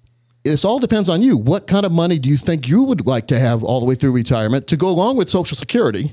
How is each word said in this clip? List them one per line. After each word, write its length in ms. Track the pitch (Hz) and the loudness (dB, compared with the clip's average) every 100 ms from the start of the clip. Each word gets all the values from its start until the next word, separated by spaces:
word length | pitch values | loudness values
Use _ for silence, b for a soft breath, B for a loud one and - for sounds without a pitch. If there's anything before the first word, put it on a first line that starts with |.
| _ _ _ _ | _ _ _ _
this 200 | 139 151 | -2 0
all 140 | 196 254 | 0 0
depends 280 | 247 214 180 | 0 0 0
on 140 | 170 | 2
you. 140 | 254 156 | 2 2
What 300 | 113 196 - | 2 0 0
kind 200 | 196 202 | 0 2
of 60 | |
money 260 | 165 170 170 | 0 0 0
do 100 | 127 | 0
you 80 | 143 | 0
think 320 | - 165 123 | 0 -4 0
you 140 | 185 | 2
would 220 | 269 208 113 | 2 0 0
like 220 | 123 110 | -2 0
to 100 | 120 | 0
have 240 | 127 117 | 2 0
all 160 | 110 127 | -2 -2
the 60 | 120 | 0
way 80 | |
through 180 | 127 139 | 0 0
retirement 540 | 127 117 120 110 135 135 | 0 0 0 0 -2 -2
to 80 | 160 | -2
go 120 | 180 | 0
along 280 | 175 208 262 | 0 0 0
with 120 | - | 0
Social 260 | 185 170 147 | -2 -2 -6
Security? 560 | - 240 156 104 147 | -2 0 0 0 -6